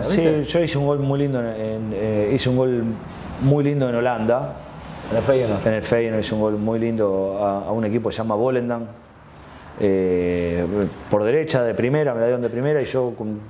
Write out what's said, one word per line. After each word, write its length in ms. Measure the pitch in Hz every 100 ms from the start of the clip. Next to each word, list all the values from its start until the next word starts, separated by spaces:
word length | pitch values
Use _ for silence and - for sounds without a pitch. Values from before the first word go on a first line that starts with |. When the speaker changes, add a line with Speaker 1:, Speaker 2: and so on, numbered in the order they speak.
Speaker 1:
ahí, 140 | 120 190
¿viste? 280 | 165 151
Speaker 2:
sí, 60 | 139
yo 80 | 170
hice 160 | 165 139
un 100 | 143
gol 120 | 143
muy 200 | 135 139
lindo 200 | 143 127
en, 60 | 117
en, 460 | 110 110 110 110
eh, 360 | 98 107 107 104
hice 160 | 127 131
un 60 | 127
gol 260 | 131 120 117 110 - - - -
muy 240 | 135 147
lindo 240 | 143 143 131
en 60 |
Holanda. 640 | 117 123 117 110 123 - - - - - - -
Speaker 1:
En 60 | 113
el 60 |
Feyenoord. 440 | 110 131 117 101 113
Speaker 2:
En 60 |
el 80 | 110
Feyenoord 380 | - 117 113 110
hice 140 | 107
un 60 | 110
gol 160 | 107 104
muy 200 | 107 113
lindo 600 | 117 113 101 95 95 98
a, 260 | 101 98 95
a 40 |
un 140 | 110 110
equipo 240 | 117 110
que 40 | -
se 20 |
llama 160 | 113
Volendam. 480 | 104 127 127 120 117 113 - - - - - - - - -
Eh, 880 | 104 95 92 90 87 90 87 85 87 104 92 - -
por 120 | 104
derecha, 380 | 107 151 156 131
de 120 | 117
primera, 400 | 101 120 151 147
me 60 | 117
la 60 | 117
dieron 140 | 123
de 60 | 120
primera 320 | 113 143 151
y 60 | 117
yo 260 | 131 123 113
con, 240 | 107 107